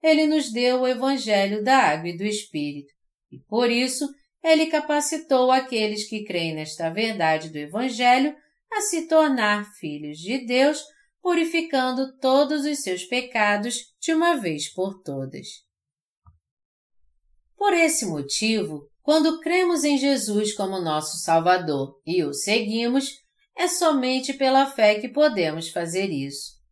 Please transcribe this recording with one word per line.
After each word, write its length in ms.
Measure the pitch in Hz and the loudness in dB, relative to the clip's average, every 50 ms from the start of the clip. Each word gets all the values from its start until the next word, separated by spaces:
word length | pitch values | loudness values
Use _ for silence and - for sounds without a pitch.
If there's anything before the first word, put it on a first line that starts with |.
ele 240 | - 320 320 294 311 | 4 4 4 4 4
nos 260 | 302 302 311 277 - | 2 2 0 0 -2
deu 300 | 220 233 247 247 254 254 | -4 0 0 2 2 2
o 60 | 254 254 | 0 0
Evangelho 760 | 254 226 247 269 277 254 - 220 208 196 196 196 208 214 208 | 0 0 0 0 0 0 0 0 2 2 2 2 0 -2 2
da 140 | 247 262 269 | 4 4 4
Água 320 | 233 170 151 160 165 175 | 6 4 2 0 -4 -6
e 80 | 175 170 | -6 -4
do 60 | 196 | -4
Espírito, 680 | 214 208 208 - - _ 156 147 147 143 147 143 _ _ _ _ _ _ _ _ _ | -4 -4 -4 -6 -6 _ -6 -6 -6 -8 -10 -14 _ _ _ _ _ _ _ _ _
e 80 | - - | -20 -20
por 300 | _ _ - 226 247 240 | _ _ -2 0 2 2
isso 400 | 233 233 254 254 254 - 302 277 - _ _ _ _ _ _ | 2 0 0 -2 -2 -4 -6 -6 -8 _ _ _ _ _ _
ele 240 | 330 320 311 320 320 | 4 4 4 4 2
capacitou 840 | 320 302 302 311 294 294 294 - - 311 320 - 285 254 254 254 | 0 -2 0 0 -2 0 0 -2 -4 -4 -2 0 2 2 4 4
aqueles 560 | 254 262 262 262 254 220 214 214 214 208 - - | 4 4 2 0 -2 -2 -2 -2 -2 -4 -8 -8
que 160 | - 214 208 | -8 -10 -8
creem 320 | - 180 175 165 165 160 | -6 -4 -4 -4 -2 -4
nesta 340 | 156 156 156 - - 170 165 | -6 -8 -10 -8 -6 -6 -4
verdade 600 | 165 196 226 226 220 196 170 160 156 156 156 160 | -2 -2 -4 -4 -2 0 0 0 0 0 -2 -6
do 80 | 156 151 | -10 -10
Evangelho 760 | 147 147 160 214 247 262 233 214 247 247 247 262 269 302 302 - _ _ _ _ _ _ | -12 -8 -6 -4 -4 -4 -2 2 4 4 4 4 4 0 -2 -6 _ _ _ _ _ _
a 100 | 466 427 | -6 -4
se 260 | 415 - - 330 320 330 | -2 -2 -2 -2 -2 2
tornar 580 | 320 320 311 302 269 247 220 208 208 208 202 - - | 4 4 4 4 2 2 2 2 0 0 -2 -8 -14
filhos 420 | - - 156 147 147 151 147 151 156 | -12 -10 -10 -10 -8 -10 -10 -10 -10
de 280 | 165 185 233 269 254 | -8 -6 -6 -6 -4
Deus, 360 | 226 247 254 269 285 302 302 - - _ _ _ _ _ _ | -2 2 4 4 4 4 0 -6 -14 _ _ _ _ _ _
purificando 960 | _ 370 359 330 330 330 - 330 330 330 - 262 254 254 254 247 269 262 - _ | _ 0 0 2 0 2 0 -2 -2 0 0 0 0 0 0 -2 -4 -4 -6 _
todos 480 | - 262 262 269 294 269 294 302 277 | 0 2 4 4 4 2 0 -2 -2
os 160 | 302 302 277 | -2 -4 -4
seus 220 | - - 185 180 - | -4 -4 -6 -6 -6
pecados 920 | - - 247 247 247 - 226 214 208 208 202 208 240 233 - - _ _ _ | -4 -4 -4 -4 -4 -2 0 2 2 2 0 -2 -4 -6 -8 -10 _ _ _
de 120 | - - 320 | -4 0 2
uma 240 | 311 330 339 339 277 | 2 4 2 2 0
vez 360 | 220 175 156 147 - - - | 0 -4 -4 -4 -6 -10 -6
por 280 | - 185 196 196 190 _ | -4 -4 -4 -4 -10 _
todas. 440 | - 139 135 135 131 - - - - - - _ _ _ _ _ _ _ _ _ _ _ _ _ - _ _ _ _ _ _ _ _ _ _ _ _ _ _ _ _ _ _ _ _ _ _ _ _ _ | -10 -8 -8 -8 -8 -10 -14 -16 -16 -18 -20 _ _ _ _ _ _ _ _ _ _ _ _ _ -20 _ _ _ _ _ _ _ _ _ _ _ _ _ _ _ _ _ _ _ _ _ _ _ _ _
Por 180 | _ 403 415 392 | _ 0 2 4
esse 320 | 339 330 320 320 - 247 196 | 4 4 2 2 0 -2 -2
motivo, 840 | 165 - 143 139 - - 214 220 226 214 185 160 156 147 143 _ _ _ _ | -4 -6 -6 -6 -4 -2 0 0 0 0 -2 -4 -6 -12 -14 _ _ _ _
quando 360 | - 302 320 302 330 320 320 | 2 2 4 4 2 0 -2
cremos 440 | - 320 339 370 370 349 349 302 269 | -4 0 0 2 2 2 0 0 0
em 140 | 294 285 269 | 0 0 2
Jesus 560 | 254 277 277 254 - 214 208 208 214 208 - | 2 2 0 0 0 0 0 0 0 -2 -4
como 280 | - 202 190 190 190 | -4 -4 -4 -4 -4
nosso 360 | 175 165 151 151 156 - - - | -2 -2 -2 -2 -2 -4 -8 -6
Salvador 840 | - - 165 165 165 175 180 180 175 160 147 139 135 139 - _ _ | -2 2 2 4 4 4 2 2 2 -2 -2 -2 -2 -6 -8 _ _
e 180 | - 170 180 160 | -2 0 0 0
o 100 | 143 143 | 0 -2
seguimos, 840 | - - - 208 233 233 202 214 226 233 240 247 269 269 - - - _ _ _ _ _ _ _ | -6 -2 0 0 0 0 0 -2 -2 0 0 0 0 -2 -2 -10 -14 _ _ _ _ _ _ _
é 120 | - 339 349 | -2 -2 0
somente 680 | - - 359 320 302 277 247 254 254 262 262 - 269 | 0 2 2 2 2 2 0 0 0 -2 -2 -4 -4
pela 320 | 269 269 262 262 269 269 | 0 0 4 4 4 4
fé 340 | 269 - - 220 208 214 214 | 2 2 4 4 4 4 4
que 100 | 214 254 | -2 -6
podemos 600 | - - 202 302 220 202 175 156 151 165 165 - | 0 2 2 4 4 2 0 0 -2 -4 -8 -6
fazer 400 | - 180 170 170 165 185 196 190 | -6 -6 -4 -2 -2 -2 -2 -2
isso. 520 | 165 143 135 139 139 - - - - _ _ _ | -2 -4 -6 -6 -8 -10 -12 -14 -16 _ _ _